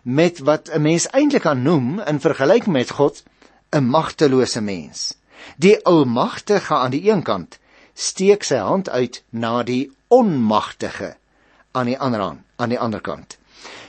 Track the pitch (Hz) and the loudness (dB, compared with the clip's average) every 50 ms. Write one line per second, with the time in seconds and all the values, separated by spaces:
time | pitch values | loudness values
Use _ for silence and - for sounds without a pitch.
0 | - 120 127 147 170 175 170 - 135 143 151 160 - - 156 160 151 151 165 165 | -8 -2 0 2 2 2 0 -2 0 0 0 0 -2 -4 -2 0 2 2 2 0
1 | - - - 269 302 294 285 208 - 165 143 127 123 143 180 147 123 120 165 220 | -2 -2 0 0 2 2 2 0 0 0 0 0 2 2 2 2 0 -2 -4 -6
2 | - 147 151 139 - 160 131 - 131 151 202 240 240 220 160 127 120 - - - | -4 -4 -2 0 0 -2 0 2 2 4 4 4 2 0 0 0 -2 -2 0 0
3 | 143 151 - - - _ _ _ _ _ _ _ _ _ - 151 135 117 139 160 | 0 0 0 -4 -16 _ _ _ _ _ _ _ _ _ 0 0 2 2 2 0
4 | 156 - - - 160 139 131 127 120 110 - 123 107 104 95 85 76 - - - | 0 -2 0 0 2 4 4 2 2 0 -2 -4 -6 -6 -6 -8 -10 -12 -12 -10
5 | - - - _ _ _ _ - - - - - 151 196 214 220 - 208 175 160 | -10 -10 -12 _ _ _ _ -20 -20 -20 -4 2 4 4 4 4 4 4 4 4
6 | 143 127 117 123 165 - - - - - 208 185 - - 156 139 123 127 127 151 | 4 2 0 0 -2 -2 -6 -6 -2 -2 -2 0 0 0 -2 0 0 -2 -4 -2
7 | 185 208 220 170 - 127 104 92 80 - - - _ _ _ _ _ _ _ - | 0 0 0 2 0 -2 -4 -4 -6 -10 -18 -20 _ _ _ _ _ _ _ -10
8 | - - - - 185 196 202 202 - - 143 120 95 104 160 196 - - - 127 | -10 -8 -4 2 4 4 4 2 0 -2 -2 0 0 0 -2 -2 -2 -2 -2 -2
9 | 127 127 - - _ _ - 113 117 113 117 123 117 113 123 123 143 - - _ | -2 -2 -6 -12 _ _ -8 -6 -4 -2 -2 -2 -2 -2 -4 -4 -4 -6 -10 _
10 | _ - 240 262 233 208 156 131 117 107 107 104 - - - - 110 95 - - | _ 4 4 4 4 4 2 2 2 2 2 0 0 -4 -8 -10 -10 -10 -8 -10
11 | 98 82 - _ _ _ _ _ _ _ _ _ _ _ - 127 123 120 127 139 | -12 -12 -14 _ _ _ _ _ _ _ _ _ _ _ -6 -4 -4 -4 -4 -2
12 | 139 131 117 107 98 87 71 - _ _ _ - 120 113 123 113 120 113 107 92 | -2 -2 -2 -2 -4 -6 -8 -12 _ _ _ -6 -4 -4 -4 -4 -4 -4 -6 -6
13 | - - 76 87 90 - - _ _ _ _ - - - - - - | -8 -10 -12 -12 -14 -20 -20 _ _ _ _ -20 -20 -20 -20 -20 -20